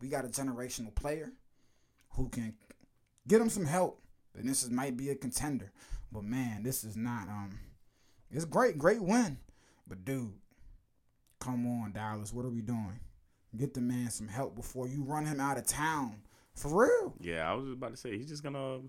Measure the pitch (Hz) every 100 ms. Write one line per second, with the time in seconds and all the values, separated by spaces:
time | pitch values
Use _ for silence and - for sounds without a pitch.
0 | 127 139 127 113 135 120 123 - 113 -
1 | 147 156 151 - _ _ - _ _ _
2 | _ - 127 127 113 - - - - _
3 | _ _ - 214 226 202 156 175 180 -
4 | - - - - 120 135 127 123 139 123
5 | 139 139 123 - 151 135 95 - - -
6 | - 107 101 127 123 107 113 131 110 110
7 | 120 120 92 104 101 104 - - - _
8 | _ - - 135 165 151 247 156 156 233
9 | 175 233 220 131 - - - _ - 95
10 | 92 135 117 95 - - - - _ _
11 | _ _ _ - 131 123 120 120 107 101
12 | 107 107 104 117 127 117 110 117 104 107
13 | - - - _ _ 110 135 131 123 123
14 | 120 - 107 107 139 101 - 131 127 143
15 | 135 151 151 143 139 135 110 - 156 156
16 | 127 104 - - _ - 143 165 262 480
17 | 381 - 87 82 80 107 135 127 123 113
18 | 127 104 139 147 147 139 135 131